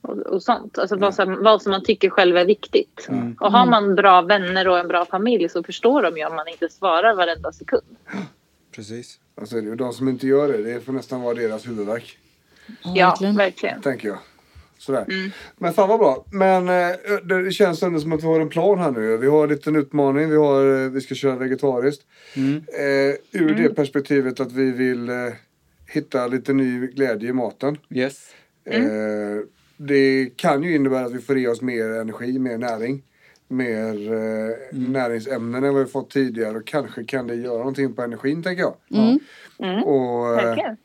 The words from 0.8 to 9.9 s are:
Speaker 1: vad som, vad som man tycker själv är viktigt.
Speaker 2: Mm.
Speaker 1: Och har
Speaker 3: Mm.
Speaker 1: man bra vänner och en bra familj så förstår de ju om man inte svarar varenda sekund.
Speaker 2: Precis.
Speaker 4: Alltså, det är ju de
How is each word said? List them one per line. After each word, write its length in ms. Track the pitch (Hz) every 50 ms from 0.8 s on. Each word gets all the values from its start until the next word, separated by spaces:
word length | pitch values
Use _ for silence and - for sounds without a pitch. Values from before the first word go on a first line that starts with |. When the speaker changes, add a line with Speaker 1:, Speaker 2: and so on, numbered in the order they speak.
| - 190 202
Speaker 1:
vad 180 | 190 196 202 190
som, 280 | - 196 185 190 - 196
vad 200 | 220 214 196 208
som 100 | 208 196
man 100 | 190 190
tycker 260 | - 220 - - 190
själv 260 | - - 190 180 175
är 80 | 175 180
viktigt. 640 | 180 208 - - - - - - _ _ - - -
Speaker 2:
Mm. 260 | - 127 120 120 117 -
Speaker 1:
Och 120 | - 202 202
har 60 | 247 247
Speaker 3:
Mm. 40 | 247
Speaker 1:
man 240 | 240 220 208 202 190
bra 280 | 180 196 196 185 180 170
vänner 460 | 175 208 202 190 175 185 190 190 190
och 100 | 180 175
en 100 | 175 175
bra 160 | 175 175 175
familj 440 | 175 - 185 202 240 240 208 175 170
så 140 | - 180 170
förstår 400 | - 180 - - 226 269 294 220
de 140 | 170 165 156
ju 80 | 151
om 80 | 156 165
man 120 | 160 156 165
inte 200 | 165 - 170 160
svarar 460 | - _ 196 190 165 165 190 226 220
varenda 380 | 190 180 170 165 165 170 165 160
sekund. 300 | - 165 - - - - _ - _ _ - - 196 190 147 _ _ _ _ _ _ _ _ -
Speaker 2:
Precis. 440 | - 110 101 110 120 123 - - _ _ _ _ -
Speaker 4:
Alltså, 140 | 107 107 120
det 40 | 117
är 40 | 110
ju 100 | 107 113
de 160 | 117 131 123